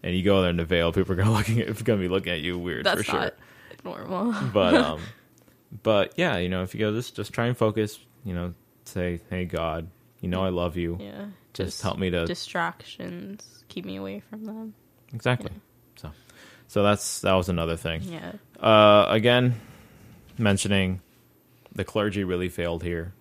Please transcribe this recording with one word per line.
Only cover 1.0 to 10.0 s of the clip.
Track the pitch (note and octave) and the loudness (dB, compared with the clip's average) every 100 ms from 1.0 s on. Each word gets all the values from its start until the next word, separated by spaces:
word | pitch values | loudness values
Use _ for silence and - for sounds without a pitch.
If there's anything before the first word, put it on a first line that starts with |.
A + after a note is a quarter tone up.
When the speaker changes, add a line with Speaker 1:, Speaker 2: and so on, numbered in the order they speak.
| F#2 | 0
Speaker 1:
are | F2+ | 2
gonna | G#2 | 2
<laughs> | A2 | 2
looking | G#2+ A#2 | 2 0
at, | - G#2+ | -2 -4
gonna | G#2+ G#2 | 0 0
be | F2+ | 0
looking | F#2+ F2 | -2 -2
at | E2+ | -4
you | D#2 F2 | -4 -4
weird | F2 C2 C#2 | -4 -2 -2
Speaker 2:
That's | - | 0
Speaker 1:
for | |
sure. | G#2+ - | -2 -2
Speaker 2:
not | - - - - - - | -4 -8 -20 -20 -20 -16
normal. | - - - F3+ A3+ G#3 | -14 -12 -8 -4 -2 -2
<laughs> | B2+ | 0
Speaker 1:
But, | G2+ F2+ D4 | 2 6 4
um, | D2 D#2 F2 - _ _ _ _ _ G#2+ | 2 -4 -10 -18 _ _ _ _ _ -4
but | - G#2 F#2+ - | 2 2 2 0
yeah, | F3 F#2+ | -2 0
you | F2+ | -2
know, | F#2 | -4
if | F#2 | -6
you | A2 | -2
go, | G#2+ | -2
just, | G#2+ - - | -2 -6 -10
just | G#2 | -8
try | - A#2+ | -4 -2
and | B2 | 0
focus, | A2 G#2+ G#2+ - _ _ | 0 0 -4 -6 _ _
you | G#2+ | -8
know, | F2 F2 E2+ _ _ - | -6 -6 -8 _ _ -10
say, | F#2+ F2+ E2+ - | -4 -4 -4 -8
"Hey, | F#2 F2+ | -6 -4
God, | E2 E2 E2 E2 _ | -4 -4 -4 -8 _